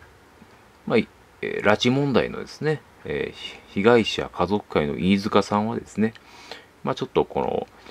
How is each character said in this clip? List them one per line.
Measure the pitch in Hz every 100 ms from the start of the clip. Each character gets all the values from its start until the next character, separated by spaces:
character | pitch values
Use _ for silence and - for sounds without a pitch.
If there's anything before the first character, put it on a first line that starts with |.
| - - - - - - - _ -
ま | 120
あ、 |
い-、 | - - _ -
え | - -
ー、 | 95
拉 | 107
致 | 120
問 | 135 143
題 | 110 64
の | -
で | -
す | -
ね、 | 147 147 - - -
え | 73 -
ー、 |
ひ-、 | - - - - 101
被 |
害 | 104 120
者 | 104 - 67
家 | - 87
族 | 104 -
会 | 90 73
の | 65
飯 | 87 98
塚 | 107 104
さ | - 104
ん | 107
は | 110
で | -
す | -
ね、 | 110 - - - - - - _
ま | -
あ、 |
ち | 135
ょ | 127
っ |
と | -
こ | 71 -
の、 | 64 - - - -